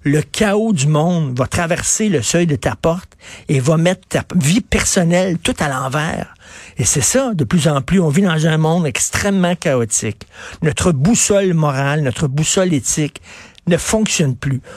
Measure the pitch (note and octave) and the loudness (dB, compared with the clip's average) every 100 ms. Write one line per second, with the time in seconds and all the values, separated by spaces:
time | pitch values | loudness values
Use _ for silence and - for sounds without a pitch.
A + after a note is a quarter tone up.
0 | C#3+ D3 - - G#3+ G#3 A3+ F3+ C#3+ D3+ | -2 0 0 -2 0 2 0 0 2 2
1 | E3 F3 C#3+ B2 B2 - E3 F3 - - | 2 0 -2 -2 -4 -2 -2 -2 -2 -2
2 | A3 D3+ G#2 E3+ F3 C#3+ C#3+ C3+ E3 F3 | 0 0 0 0 2 0 -2 -2 -2 -2
3 | - _ - - - C#3+ B2 D#3+ E3+ F#3 | -6 _ -20 -14 -2 0 2 2 2 0
4 | - C3 - F#3 C#3 G3 - - F3+ - | -4 -4 -2 0 2 2 0 -2 0 0
5 | E3+ F3 F#3 E3 - B3+ D3+ C3+ C3 D3 | 2 2 2 -2 -4 -4 -4 -4 -4 -2
6 | D#3 - - - - - - - A#2+ C#3+ | -4 -6 -8 -14 -20 -20 -14 -4 -2 0
7 | A#2 B3+ C4+ F#3+ A#2+ F3+ D3+ C#3 - F#3+ | 2 2 0 0 0 2 2 0 2 2
8 | D#3+ C#3+ G3 D#3+ D#3+ D#3 D#3 F3 D#3 A#2 | 2 2 2 2 2 2 2 2 0 -2
9 | - - G3+ G3 F3 F3 E3+ C3 A2+ - | -4 -2 0 2 0 0 0 0 0 -2
10 | A2+ - - - - - D#3+ C3 F#3 C#3+ | -4 -8 -14 -20 -18 -4 -2 0 0 2
11 | D#3+ A#3 - G3+ G3 E3 D3+ C3+ C#3 D3+ | 2 2 2 2 2 2 0 0 0 0
12 | C#3 - C#3+ C#3 D#3 - F#3 D3 - - | -2 -2 -2 -2 0 0 2 0 -2 -2
13 | D3 - - - - - - E3+ - A3 | -4 -6 -20 -20 -20 -10 -2 0 0 0
14 | G#3+ - C#3+ A#2+ C#3+ C3 - | 0 0 0 -2 -4 -4 -8